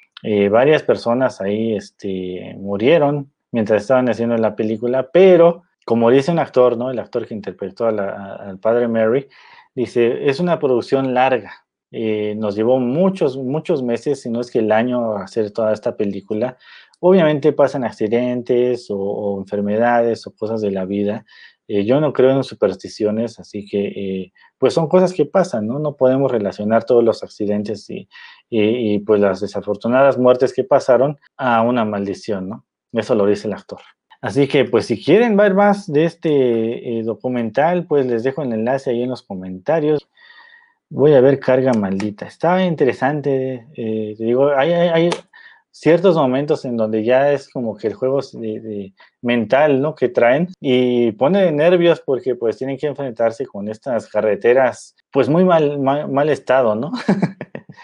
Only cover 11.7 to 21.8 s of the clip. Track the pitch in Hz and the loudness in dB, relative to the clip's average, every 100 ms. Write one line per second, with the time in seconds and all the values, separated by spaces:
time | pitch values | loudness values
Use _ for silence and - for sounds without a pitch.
11.7 | _ _ 127 110 107 107 107 107 101 113 | _ _ -6 -4 -2 -4 -4 -4 0 0
12.7 | 131 120 147 190 190 147 131 127 151 160 | 2 0 0 0 0 -2 -2 -6 -4 -2
13.7 | 151 123 117 151 139 123 117 120 123 110 | -2 -2 -4 -4 -4 -4 -6 -2 -2 2
14.7 | 110 123 123 113 104 95 117 104 113 110 | 2 0 -2 -4 -6 -6 -6 -4 -2 -2
15.7 | 107 120 113 101 95 - 107 127 - - | -2 -4 -4 -4 -6 -8 -6 -6 -8 -20
16.7 | - _ _ 175 190 156 151 151 143 139 | -20 _ _ 4 4 4 2 0 2 0
17.7 | 139 113 - 110 117 123 123 120 123 123 | 0 -6 -4 -2 0 -2 -4 0 0 0
18.7 | 120 - 101 98 113 104 98 95 104 101 | -2 -6 -6 -4 -4 -4 -6 -6 -4 -2
19.7 | 107 120 120 117 110 98 - 110 113 101 | 0 2 2 0 -4 -8 -10 -6 -4 -2
20.7 | 95 92 101 101 113 - - - _ - | -4 -4 -4 -4 -6 -12 -20 -20 _ -6
21.7 | 101 | -2